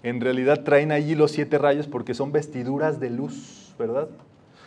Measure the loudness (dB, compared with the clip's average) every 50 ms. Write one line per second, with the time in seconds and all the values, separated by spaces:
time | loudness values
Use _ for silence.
0 | -4 -4 -4 0 0 0 0 2 4 2 2 2 4 4 4 4 6 4 0 0
1 | 0 0 4 4 4 4 4 -2 0 0 2 2 4 4 2 2 -2 -4 -6 -8
2 | -6 -6 -4 -4 -4 -2 -2 -2 -2 -2 -8 -6 -4 -4 -2 0 0 -2 -2 -2
3 | -6 -6 -4 -6 -6 -8 -10 -14 -16 -18 -20 -20 -20 -20 -10 -8 -6 -4 -2 -4
4 | -4 -6 -12 -20 -20 _ _ _ _ _ _ -20 -20